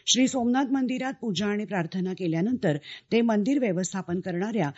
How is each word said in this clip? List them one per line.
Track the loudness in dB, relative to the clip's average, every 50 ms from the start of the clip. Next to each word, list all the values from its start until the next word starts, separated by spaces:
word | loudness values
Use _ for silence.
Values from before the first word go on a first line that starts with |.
| -2
श्री | 2 4 4 4 4
सोमनाथ | 2 2 2 2 2 2 2
मंदिरात | 0 0 0 0 0 -2 -2 -4 -6 -6 -6
पूजा | -4 -4 -2 -2 -2
आणि | -2 -2 -2 -4
प्रार्थना | -2 -2 -2 -2 -2 -2 -4 -2 -2 -2
केल्यानंतर | -2 -2 0 0 2 2 0 0 0 2 2 0 0 -2 -10 -16 -18 -6 -2 0
ते | 2
मंदिर | 2 4 2 2 2 2 2 2
व्यवस्थापन | 2 0 0 0 -2 -4 -4 -6 -6 -4 -4 -4
करणाऱ्या | -4 -4 -4 -4 -2 -2 -2 -2 -2 -2 -4